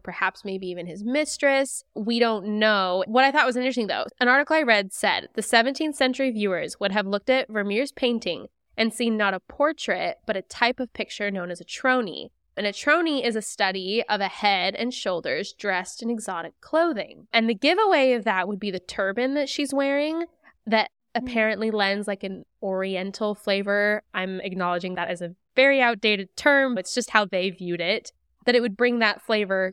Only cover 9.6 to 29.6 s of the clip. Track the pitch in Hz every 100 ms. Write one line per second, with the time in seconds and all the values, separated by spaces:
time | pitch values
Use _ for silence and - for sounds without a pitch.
9.6 | 294 311 - 185 175 - - 202 - -
10.6 | 240 247 247 - 208 - 202 196 180 175
11.6 | - - 262 254 214 - - _ _ -
12.6 | 208 196 - 311 330 277 240 220 208 -
13.6 | 196 190 185 220 - 208 196 - 208 196
14.6 | 180 196 233 247 202 175 165 139 202 -
15.6 | 202 185 185 - 226 233 214 180 165 -
16.6 | - 311 339 240 - - - 226 226 208
17.6 | 277 359 427 330 262 247 220 190 180 202
18.6 | 208 185 - - 196 202 254 285 277 -
19.6 | 285 277 277 277 294 320 339 _ _ _
20.6 | - 220 - _ _ 233 254 233 220 202
21.6 | 220 214 196 202 208 196 196 190 - -
22.6 | 202 190 190 185 190 196 214 208 - 196
23.6 | 202 202 208 208 - 202 185 190 190 180
24.6 | 175 175 180 180 170 175 175 180 _ -
25.6 | 269 277 240 226 220 208 190 - 294 277
26.6 | 269 240 - - 240 220 202 190 190 185
27.6 | 180 170 170 214 - _ _ _ - 247
28.6 | 233 196 247 240 220 202 - 220 202 190